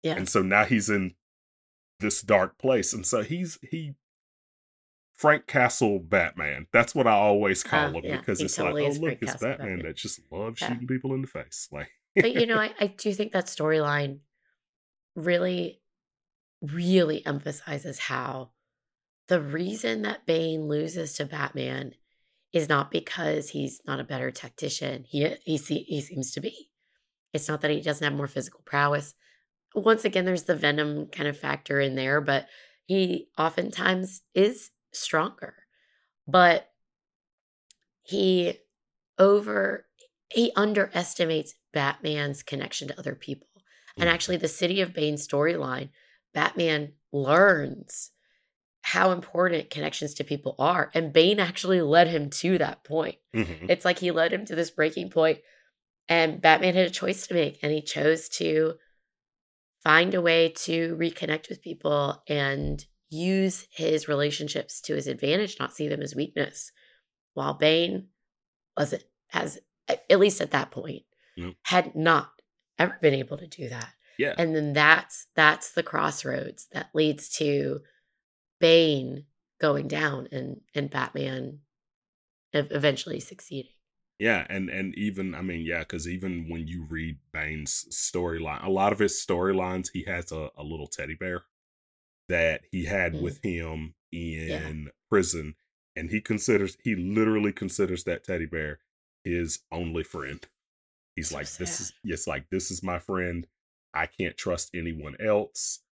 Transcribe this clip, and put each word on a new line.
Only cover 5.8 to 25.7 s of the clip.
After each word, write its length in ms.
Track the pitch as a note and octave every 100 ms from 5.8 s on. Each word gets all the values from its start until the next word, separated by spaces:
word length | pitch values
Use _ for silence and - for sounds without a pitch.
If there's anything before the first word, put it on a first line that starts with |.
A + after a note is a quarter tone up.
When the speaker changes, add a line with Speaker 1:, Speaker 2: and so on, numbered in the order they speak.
| A2+ G2
Speaker 2:
Batman. 680 | E2+ F#2+ E2+ - D2 C#2 D#2+
That's 220 | A#2 A#2
what 120 | D3+ A#2+
I 60 |
always 500 | G#2 G#2+ G#2 G#2 F#2
call 220 | - D#3
Speaker 1:
Uh, 40 | D3 E2+
Speaker 2:
him, 40 |
Speaker 1:
yeah, 120 | - C3+
Speaker 2:
because 220 | - F#2+
Speaker 1:
he 60 | D3
Speaker 2:
it's 100 | -
Speaker 1:
totally 260 | D#3 D3+
Speaker 2:
like, 80 | C#3+
Speaker 1:
is 80 | C#3+
Speaker 2:
"Oh, 20 |
look, 80 | D#3+
Speaker 1:
Frank 120 | B2
Speaker 2:
it's 100 | -
Speaker 1:
Castle 160 | - A#2
Speaker 2:
Batman 180 | - A#2+
Speaker 1:
Batman. 180 | F#2 D#2+
Speaker 2:
that 100 | -
just 240 | - - _
loves 300 | E2 A2 A#2
Speaker 1:
Yeah. 80 | -
Speaker 2:
shooting 200 | A#2+ B2
people 260 | C3 C3+
in 80 | C3+
the 60 | -
face." 400 | - - - -
Like 180 | C#2+ - _
<laughs> 140 | _ -
Speaker 1:
But, 180 | A3+
you 120 | B3+ A#3
know, 120 | A3
I, 160 | G#3+ -
I 80 | G3+
do 260 | G3 G#3+
think 180 | F#3+ G#3+
that 140 | F#3+ F3+
storyline 720 | - D#3 D#3 D3 D3 C#3+ C#3 _ _ _ _ _ _ _ _ _
really, 680 | - D#3+ F3 F3+ F3+ F3 F#3 _ _ _ _ _ _ _ _
really 640 | D3 D#3+ F3 F#3 E3 D#3
emphasizes 760 | - C#3+ D3+ C#3+ - D3 C#3+ C3+
how 500 | - B2+ B2+ C3 C3 _ _ _ _ _ _ _ _
the 120 | F3+
reason 600 | D3 D#3 F3+ A3 A#3 A3+
that 240 | G#3 - -
Bane 400 | E3 E3 D#3+ D3+
loses 440 | D3 D#3+ E3+ D#3
to 100 | - C#3+
Batman 680 | D3+ C#3 C#3 C3 C3 C3+ - _ _ _ _ _
is 160 | E3+ D#3
not 220 | D3 C#3
because 600 | E3 - - D#3 D#3 D3
he's 300 | D3+ C3+ C3+ -
not 140 | C3+
a 40 |
better 260 | C#3 C3+ C3
tactician. 720 | C3 - - D3 - C#3 C3 C3
He, 240 | D3 D3+ -
he 120 | - D#3
se-, 260 | -